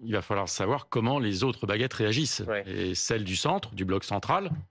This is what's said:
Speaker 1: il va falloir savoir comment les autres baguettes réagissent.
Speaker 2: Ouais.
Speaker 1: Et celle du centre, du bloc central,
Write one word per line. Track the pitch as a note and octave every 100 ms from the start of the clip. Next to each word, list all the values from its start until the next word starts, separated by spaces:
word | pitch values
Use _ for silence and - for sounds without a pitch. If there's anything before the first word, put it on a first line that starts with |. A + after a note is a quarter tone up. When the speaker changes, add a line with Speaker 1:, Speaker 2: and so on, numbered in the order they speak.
Speaker 1:
il | A2+
va | G#2
falloir | - G2+ F#2
savoir | - G2 C3+ -
comment | B2 A2+ C#3+
les | A2 F#2
autres | C3 - G#2
baguettes | G#2+ B2+
réagissent. | - G#2+ A#2 D3+ - A#2
Speaker 2:
Ouais. | G#2 G2
Speaker 1:
Et | G2 F#2
celle | F2+ - A2+
du | F#2+
centre, | F#2 D3 F#3+ -
du | G2
bloc | F#2+ G2
central, | - G2+ - E3+ G3 - -